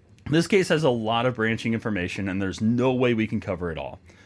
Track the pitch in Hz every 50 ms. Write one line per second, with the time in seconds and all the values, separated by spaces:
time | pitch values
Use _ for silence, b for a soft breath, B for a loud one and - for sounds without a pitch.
0 | _ _ - - - - 139 160 170 - - 196 180 - 175 151 160 143 123 117
1 | 110 107 117 117 117 127 120 - 110 110 113 110 - 120 113 113 - 117 107 95
2 | 87 92 - - 95 98 90 95 98 95 85 - 110 110 120 120 120 131 127 123
3 | 127 123 120 110 110 107 113 107 - - 95 82 87 87 80 76 71 65 87 -
4 | _ b b b b